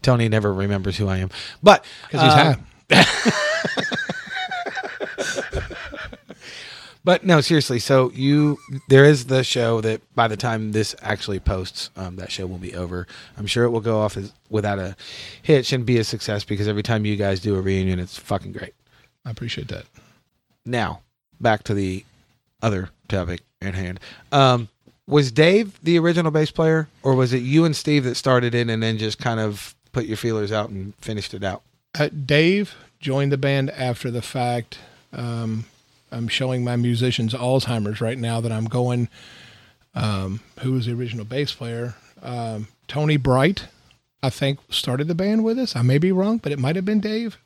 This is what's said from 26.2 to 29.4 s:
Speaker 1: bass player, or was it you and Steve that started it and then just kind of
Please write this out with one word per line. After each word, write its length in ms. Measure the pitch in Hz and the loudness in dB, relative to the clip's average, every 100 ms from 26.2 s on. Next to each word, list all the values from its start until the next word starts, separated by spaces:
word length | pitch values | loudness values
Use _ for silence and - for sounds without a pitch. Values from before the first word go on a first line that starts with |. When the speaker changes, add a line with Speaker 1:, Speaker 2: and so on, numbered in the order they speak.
| 160 | 2
Speaker 1:
bass 200 | 156 156 | 2 0
player, 380 | - 160 160 156 _ | 2 2 2 0 _
or 140 | 135 131 | 2 2
was 160 | 127 | 4
it 80 | 127 | 0
you 220 | 123 151 | 2 4
and 120 | 165 147 | 4 2
Steve 280 | - 147 | 2 2
that 120 | 127 117 | 2 -2
started 380 | - 127 120 | 0 0 0
it 160 | 120 117 | 0 0
and 140 | 113 | 0
then 140 | 113 110 | -2 -2
just 200 | 110 - | -4 -4
kind 200 | 123 | -4
of 340 | 113 | -2